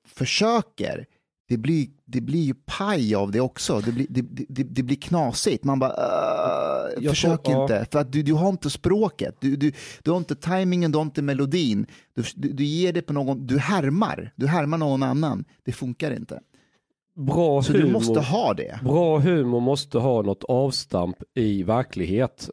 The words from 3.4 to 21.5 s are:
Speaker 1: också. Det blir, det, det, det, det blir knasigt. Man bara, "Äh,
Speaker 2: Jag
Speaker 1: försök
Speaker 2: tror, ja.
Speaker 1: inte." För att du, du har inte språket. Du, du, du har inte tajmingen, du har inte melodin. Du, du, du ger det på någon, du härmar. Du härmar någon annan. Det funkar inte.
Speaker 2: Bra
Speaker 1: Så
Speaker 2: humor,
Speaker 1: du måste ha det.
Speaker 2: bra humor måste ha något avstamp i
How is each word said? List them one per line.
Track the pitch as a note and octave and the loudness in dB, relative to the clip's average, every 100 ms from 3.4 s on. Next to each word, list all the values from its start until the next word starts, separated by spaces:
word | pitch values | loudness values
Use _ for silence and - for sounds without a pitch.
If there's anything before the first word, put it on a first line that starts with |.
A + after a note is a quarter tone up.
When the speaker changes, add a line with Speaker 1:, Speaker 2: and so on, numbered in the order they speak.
Speaker 1:
också. | B2+ - - A2+ | -2 -4 -2 0
Det | A2 | 0
blir, | A#2+ C#3 | -2 -2
det, | B2+ | -2
det, | A#2+ C3 - | -4 -8 -8
det, | C3+ | -6
det | C#3+ C3 | -4 -2
blir | B2+ C#3+ | -2 -2
knasigt. | - E3+ B2+ - G#3 A#2+ | 0 0 0 0 -2 0
Man | C#3 C3+ | 0 0
bara, | C3 | 0
"Äh, | - - - - - - - - C2+ - - | 0 0 0 0 0 0 0 -2 -2 -4 -4
Speaker 2:
Jag | C#3+ | -2
Speaker 1:
försök | - E3+ D#3+ | 0 2 0
Speaker 2:
tror, | C3 C3 | 0 0
ja. | |
Speaker 1:
inte." | C3+ G#2 A2 | 2 0 0
För | D3 | -2
att | B2+ | 0
du, | C#3+ | 0
du | D3 | 2
har | D#3 F#3+ | 2 2
inte | F#3 C#3+ | 0 -6
språket. | - E3 G#3 G#3 - - - | -2 0 2 2 -2 -8 -2
Du, | C3+ C#3 | -2 2
du, | D3 C#3+ - - | 0 -2 -16 -6
du | D3+ | -2
har | F3+ | 0
inte | - C#3 | -2 -6
tajmingen, | E3+ F#3+ F#3 F3+ E3 | -2 0 2 2 2
du | D3+ | 2
har | D#3 | 0
inte | D#3 | -2
melodin. | C#3+ C3+ C3+ F3 C3 G2+ G#2+ - _ - | -2 0 0 2 2 0 -2 -10 _ -6
Du, | A2+ - | -6 -4
du, | C3+ | -6
du | C3+ | -2
ger | D3 E3 F3+ | -2 0 0
det | E3+ | -2
på | E3+ | -2
någon, | C#3+ C3+ C3+ B2+ | -2 -2 -4 0
du | C#3 | -2
härmar. | D3+ G3 C#3 E3+ - - A2 - | 0 0 0 0 -2 -4 -10 -4
Du | C#3 | 0
härmar | F3 D3 E3 | 0 0 0
någon | D3 C3+ | 0 0
annan. | C3 C#3 D#3 G2 - _ | 0 0 0 -4 -8 _
Det | - | -10
funkar | - B2+ A#2 D#3 | -8 -8 -6 -6
inte. | A#2+ - - _ _ _ _ _ _ _ E3 | -6 -10 -16 _ _ _ _ _ _ _ -6
Speaker 2:
Bra | C#3 D#3 E3 C#3 | -2 2 4 4
Speaker 1:
Så | C3 | 4
Speaker 2:
humor, | C#3+ D#3 | 4 4
Speaker 1:
du | |
måste | - A2+ - | 4 2 2
ha | C3+ G#3+ D#3+ | 2 0 0
det. | F#2+ - A2+ | -2 -6 -4
Speaker 2:
bra | B2+ D#3 E3+ D#3 | 0 2 4 4
humor | E3+ E3 B2 A#2+ | 4 4 2 2
måste | B2 C#3 - B2 | 2 0 0 0
ha | C3 A#2 | 2 2
något | G2+ G2 | 2 -2
avstamp | - B2+ C#3 - - F#2 F2 - - B2+ | 0 2 2 -2 -4 -2 -2 -4 -6 0
i | G#2+ | 0